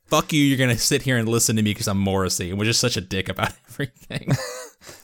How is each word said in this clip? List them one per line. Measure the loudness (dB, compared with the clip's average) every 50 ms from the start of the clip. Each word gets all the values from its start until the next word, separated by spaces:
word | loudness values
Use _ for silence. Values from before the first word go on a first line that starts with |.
| _
"Fuck | 0 0 0 0 2 2
you, | 4 4
you're | 4 4
gonna | 4 2 2 2
sit | 2 0 0 0 0
here | 0 0 0
and | 0 2 2
listen | 2 2 2 2 2
to | 2 2
me | 2 0
'cause | -2 -2
I'm | -2 0
Morrissey," | 0 2 2 2 2 0 0 -2 -4 -4 -4
and | -4 -2
was | 0
just | 0 2 2
such | 0 0 0
a | -2
dick | -4 -4 -4 -4 -4 -4
about | -4 -4 -4 -4 -4 -8
<laughs> | _ -16
everything. | -10 -8 -8 -8 _ _ -16 -10 -10 -6 -2 0 0 0 -2 -6 -12 -12 -14 -18 _ _ -20 -20 -20 -20